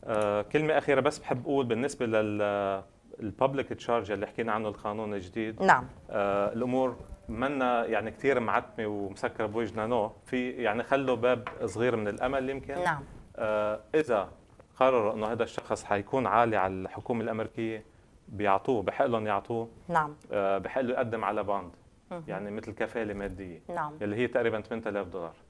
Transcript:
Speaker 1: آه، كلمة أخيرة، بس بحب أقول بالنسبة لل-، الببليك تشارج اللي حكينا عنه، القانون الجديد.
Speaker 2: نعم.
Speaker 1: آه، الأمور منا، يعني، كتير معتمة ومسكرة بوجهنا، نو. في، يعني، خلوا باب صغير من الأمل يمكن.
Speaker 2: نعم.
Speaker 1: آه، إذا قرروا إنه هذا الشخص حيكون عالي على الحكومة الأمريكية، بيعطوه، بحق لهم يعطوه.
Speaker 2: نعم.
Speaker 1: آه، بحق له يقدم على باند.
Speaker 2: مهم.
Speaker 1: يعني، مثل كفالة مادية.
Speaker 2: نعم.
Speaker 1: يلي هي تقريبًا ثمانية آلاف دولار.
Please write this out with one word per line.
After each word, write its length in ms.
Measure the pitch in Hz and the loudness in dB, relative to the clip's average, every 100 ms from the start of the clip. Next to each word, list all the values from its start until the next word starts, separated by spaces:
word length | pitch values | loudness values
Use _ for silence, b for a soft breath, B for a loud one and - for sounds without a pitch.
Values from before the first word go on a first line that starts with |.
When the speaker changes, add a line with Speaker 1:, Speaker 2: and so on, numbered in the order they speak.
Speaker 1:
آه، 380 | - 110 104 104 | 0 2 2 2
كلمة 360 | 101 151 156 147 | 2 0 4 2
أخيرة، 220 | 147 131 | 4 4
بس 180 | 131 - | 4 -2
بحب 260 | - 127 | -4 -4
أقول 220 | 139 139 123 | 0 0 2
بالنسبة 400 | 113 135 - 120 | 0 0 -2 2
لل-، 760 | 110 107 104 104 101 98 98 95 - - - | 2 2 2 0 2 0 -2 -6 -20 -20 -10
الببليك 480 | 107 98 135 139 127 | -10 0 0 0 -4
تشارج 420 | 117 - 117 101 | -6 0 0 2
اللي 160 | 101 101 | -2 -4
حكينا 260 | - 113 | -4 -2
عنه، 160 | 107 107 | 0 -2
القانون 460 | 98 107 104 107 | -4 -6 -4 -4
الجديد. 480 | 101 90 113 110 113 | -6 -6 -4 -4 2
Speaker 2:
نعم. 240 | 190 143 127 - - | 6 6 4 -14 -6
Speaker 1:
آه، 420 | 110 101 101 101 | 0 2 4 2
الأمور 440 | 113 127 127 131 123 - - - | 0 0 2 2 -2 -12 -16 -10
منا، 560 | 113 135 143 127 120 117 | -4 -2 0 2 2 2
يعني، 240 | 107 107 | 0 -2
كتير 300 | 110 135 131 | 0 2 4
معتمة 460 | 110 104 123 - 107 | 4 0 -2 -6 -4
ومسكرة 600 | 104 98 95 120 - 110 | -2 -6 -4 -4 -2 -2
بوجهنا، 400 | 107 110 107 110 | 0 -2 -2 0
نو. 260 | 120 107 - - | 2 0 -4 -4
في، 240 | 127 123 | -2 -2
يعني، 320 | 127 113 110 | -2 0 0
خلوا 340 | 113 139 135 120 | 2 2 2 2
باب 320 | 120 120 110 - | 2 2 -2 -6
صغير 320 | 113 104 120 117 | -6 0 0 2
من 120 | 104 | -2
الأمل 420 | 104 127 139 131 | -2 -2 -2 -2
يمكن. 320 | 135 127 139 | -6 -6 -2
Speaker 2:
نعم. 200 | 180 151 139 - - - | -2 -2 -6 -18 -18 -6
Speaker 1:
آه، 440 | 110 107 104 107 - | 0 2 0 -2 0
إذا 340 | 156 151 110 92 - - - - - | 2 4 2 0 -8 -20 -20 -20 4
قرروا 340 | 131 127 104 | 6 6 4
إنه 180 | 113 107 | 2 -2
هذا 100 | 117 | 0
الشخص 420 | 110 - - 107 | -2 -2 -4 -4
حيكون 420 | - 101 101 135 113 | 0 -2 0 0 4
عالي 300 | 107 117 107 | 6 6 4
على 160 | 95 | 2
الحكومة 520 | 95 92 - - 117 | -2 -6 -10 -4 -2
الأمريكية، 600 | 113 110 110 - 110 110 - b b b - | -2 -4 -6 -4 -4 -4 -12 b b b -14
بيعطوه، 540 | 98 101 95 - 123 | 0 4 4 4 2
بحق 220 | 95 - 139 | 0 2 2
لهم 200 | 113 107 | 2 2
يعطوه. 420 | 101 - 117 113 - - | 0 0 -4 -4 -10 0
Speaker 2:
نعم. 260 | 170 151 147 - | 0 0 -6 -4
Speaker 1:
آه، 260 | 104 98 98 | 0 2 2
بحق 220 | 92 131 | 0 -2
له 120 | 123 | 0
يقدم 320 | 127 120 110 | 0 -2 -2
على 180 | 98 107 | -2 -2
باند. 280 | 101 101 90 - - _ _ | -2 -4 -4 -16 -20 _ _
Speaker 2:
مهم. 140 | 175 151 | -12 -8
Speaker 1:
يعني، 220 | 98 101 | -8 -6
مثل 220 | 104 107 | -8 -10
كفالة 420 | 101 110 117 107 | -4 -4 -2 -4
مادية. 480 | 101 101 92 95 80 - | -4 -6 -8 -12 -14 -10
Speaker 2:
نعم. 240 | 175 151 151 | -6 -6 -4
Speaker 1:
يلي 160 | 104 104 | -4 0
هي 100 | 120 | 0
تقريبًا 340 | 120 117 110 | 2 0 -2
ثمانية 280 | 104 117 113 | -4 -6 -4
آلاف 180 | 101 92 | -4 -4
دولار. 260 | 92 80 - - | -8 -10 -12 -20